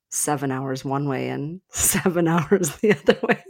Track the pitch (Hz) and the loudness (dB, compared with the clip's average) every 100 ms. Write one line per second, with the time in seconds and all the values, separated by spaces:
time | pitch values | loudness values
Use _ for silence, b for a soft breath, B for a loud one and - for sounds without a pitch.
0 | _ - - 147 139 131 135 135 139 139 | _ -4 -2 -2 -2 -4 -4 -6 -4 -2
1 | 143 131 127 131 147 180 - - - 185 | -2 -2 -4 -4 -6 -10 -10 -2 0 2
2 | 190 170 165 170 147 196 165 - 214 190 | 2 2 2 2 2 2 0 0 2 4
3 | - - 233 - | 2 2 0 -2